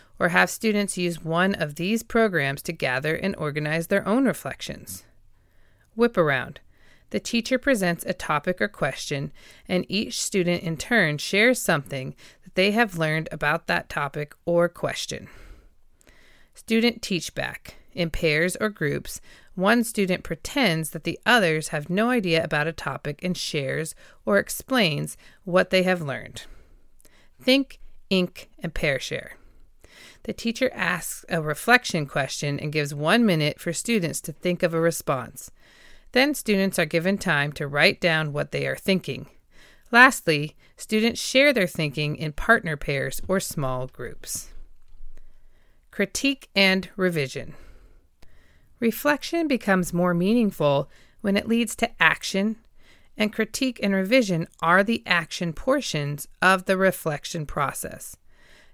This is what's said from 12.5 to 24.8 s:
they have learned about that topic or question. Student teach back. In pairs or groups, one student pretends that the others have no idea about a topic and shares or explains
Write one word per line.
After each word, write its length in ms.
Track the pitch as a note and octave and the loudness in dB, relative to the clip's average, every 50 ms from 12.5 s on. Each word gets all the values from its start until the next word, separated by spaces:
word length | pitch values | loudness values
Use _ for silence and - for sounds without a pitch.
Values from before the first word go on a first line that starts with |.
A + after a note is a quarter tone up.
| - | 0
they 160 | - F#3 G3+ | 2 2 4
have 260 | G#3 A3+ A#3+ G3+ F3+ | 4 2 2 0 0
learned 320 | E3 D#3+ D#3 D#3 D#3+ D#3+ - - | -2 0 0 0 0 -2 -4 -6
about 340 | D#3 - D3 D#3 E3 - | -2 0 0 0 0 0
that 220 | - F3 E3+ - - | -2 -2 -2 -4 -4
topic 460 | - D#3+ D3 C#3 - D3+ D3 - - _ - | -6 -6 -4 -4 -4 -6 -8 -8 -10 _ -4
or 220 | - E3+ E3+ E3+ E3+ | 0 2 2 2 2
question. 600 | - - - C#3+ - - - - - - - - - - - - - - - - _ _ - - _ _ _ - - - - - _ _ _ _ _ | 0 -4 -6 -6 -4 -6 -8 -8 -10 -10 -12 -16 -20 -20 -20 -20 -20 -20 -20 -20 _ _ -20 -20 _ _ _ -20 -20 -20 -20 -20 _ _ _ _ _
Student 480 | - - - A3+ A3+ A3+ A#3+ A#3 - - | -12 -4 0 2 2 2 2 0 -2 -4
teach 320 | - G3 E3 - - - | -4 -4 -4 -4 -6 -6
back. 400 | - - - - - - - - - - - - | -6 -6 -6 -6 -10 -16 -18 -20 -20 -20 -12 -6
In 180 | - E3+ E3 | -4 -4 -2
pairs 460 | - - - D#3+ D3+ D3+ E3+ F3+ F3 - | -2 0 2 2 2 2 2 0 0 -2
or 100 | A3 G#3+ | -4 -4
groups, 500 | G#3 - D#3+ C#3+ C#3+ C#3+ - - - - - - - - - - - | -2 -2 -2 -2 -2 -4 -6 -10 -14 -14 -16 -18 -20 -20 -20 -12 -6
one 300 | F#3 F3+ G3+ A#3 B3 A3 | 0 2 4 4 4 2
student 400 | - - - G3 F3+ F3+ - - | 0 0 -2 0 0 0 -2 -4
pretends 640 | - E3 - - - - C#4+ C4 G3 D#3+ D#3+ D#3+ - | -6 -10 -8 -8 -6 -2 0 2 2 2 0 -2 -6
that 140 | - D#3+ - | -8 -8 -6
the 140 | E3+ D#3+ - - | -6 -6 -4 2
others 440 | - A#3+ A#3+ G3 E3 D#3 D#3 D3+ - | 4 4 6 6 4 2 0 -2 -4
have 200 | - D3+ D3 - | -6 -6 -4 -2
no 220 | F3 G3 A3 A#3+ | 0 0 2 2
idea 320 | B3+ A#3+ F#3 F3+ D#3+ D#3+ D#3+ | 2 2 2 2 2 2 2
about 240 | D3+ D#3+ D3+ D3 | 2 0 0 0
a 60 | D#3+ E3 | -2 -4
topic 480 | - - D3 C3+ B2 - D3 C#3+ - - | -6 -6 -8 -8 -6 -6 -8 -8 -6 -4
and 140 | F3+ F3 | -4 -4
shares 580 | - - - - D3+ C#3 C3 C#3 D3 D#3+ D#3+ - - - - - - - | -4 -4 -4 -4 -4 -2 -2 -4 -4 -6 -6 -10 -14 -18 -20 -20 -8 -2
or 140 | A3 G#3 G3 | 2 2 2
explains 800 | - - - - - - C4 B3+ | 2 0 -4 -10 -4 0 2 4